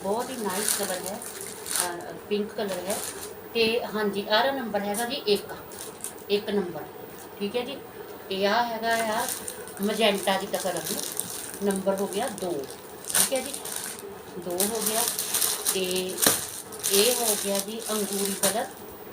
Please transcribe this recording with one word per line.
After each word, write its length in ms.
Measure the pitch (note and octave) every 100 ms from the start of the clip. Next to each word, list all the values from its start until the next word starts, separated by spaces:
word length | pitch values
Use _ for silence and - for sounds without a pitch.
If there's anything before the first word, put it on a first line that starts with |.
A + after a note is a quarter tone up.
ਬਹੁਤ 260 | F#3+ A3 A#3+
ਹੀ 60 | B3
ਨਾਈਸ 400 | G3+ F#3 G#3+ -
ਕਲਰ 120 | F#3+
ਹੈ, 280 | F3+ F3+ A3 - - - - - - F3+
ਅਹ, 280 | F3 - - -
ਪਿੰਕ 220 | G#3 G#3
ਕਲਰ 260 | - G#3 F3+
ਹੈ। 200 | F3+ G#3+ - - - - -
ਤੇ 320 | A#3 A3 A#3 -
ਹਾਂਜੀ, 420 | G3 G#3+ G3 G3+
ਆਹ 240 | G#3+ C4
ਨੰਬਰ 260 | C#4 A#3 G3+
ਹੈਗਾ 260 | G3+ G#3 A#3+
ਜੀ 100 | C#4
ਇੱਕ, 400 | G#3 G3 - - - - - - - - -
ਇੱਕ 200 | G3+ G#3+
ਨੰਬਰ, 340 | G3+ F3 D3+ - - - - - -
ਠੀਕ 160 | G3+ A#3+
ਹੈ 60 |
ਜੀ। 160 | B3 C#4 - - - - -
ਤੇ 160 | F#3+ G3
ਆਹ 200 | A3 A#3+
ਹੈਗਾ 480 | A3+ A3+ A3+ A3+
ਆ 140 | G#3+ A#3+ - - - - -
ਮੈਜੈਂਟਾ 560 | G3+ G3+ A3 G3 G3+ F#3+
ਜਿੱਦਾਂ 220 | G3+ F#3
ਕਲਰ 220 | F#3+ E3+ D#3
ਨੂੰ, 80 | - - - - - - -
ਨੰਬਰ 320 | G3+ F#3+ F#3 G3
ਹੋ 120 | G3
ਗਿਆ 200 | G3 B3
ਦੋ, 240 | G#3 F#3 D#3 C3 - - - - -
ਠੀਕ 180 | -
ਹੈ 80 | C4
ਜੀ, 120 | C4 - - - - - G3+ G3 - F#3+
ਦੋ 120 | F3
ਹੋ 320 | F3 G#3 A3+ G3+
ਗਿਆ। 120 | A3 A#3 - - - - - -
ਤੇ 420 | G3 F#3 F#3 F#3 F3+ - - - - - - -
ਇਹ 240 | G3 A3+ A#3+
ਹੋ 220 | A3+ G3+ G3
ਗਿਆ 140 | G3
ਜੀ 220 | G3 A3+ A3
ਅੰਗੂਰੀ 420 | G#3+ G3 G3+ G3
ਕਲਰ, 320 | F#3+ G3 A3 C4 - - - -